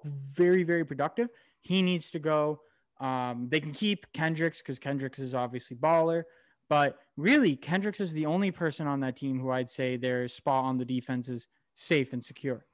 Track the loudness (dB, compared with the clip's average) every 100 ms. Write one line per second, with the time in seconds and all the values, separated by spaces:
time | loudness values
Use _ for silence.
0 | -6 -10 -4 2 6 6 4 0 0 -2
1 | -2 -2 -4 -6 _ _ -2 2 2 0
2 | -4 -4 0 2 2 -2 _ _ _ -8
3 | -4 -2 -2 -4 -2 -2 -2 -2 -2 -2
4 | -4 -2 -2 0 -2 -2 -10 -8 -4 -4
5 | -4 -8 -6 -4 -4 -6 -10 0 4 4
6 | 4 2 -4 _ _ _ 0 4 4 0
7 | _ -2 4 6 4 2 0 -2 0 -4
8 | -4 -2 0 0 0 0 -2 -2 -2 -2
9 | -2 -4 -4 -4 -2 -2 -2 -4 -2 -2
10 | -2 -2 -4 -4 0 0 2 -2 -2 -4
11 | -4 -6 -4 -8 -10 _ _ -8 0 2
12 | 2 -4 -10 -8 -6 -6 -10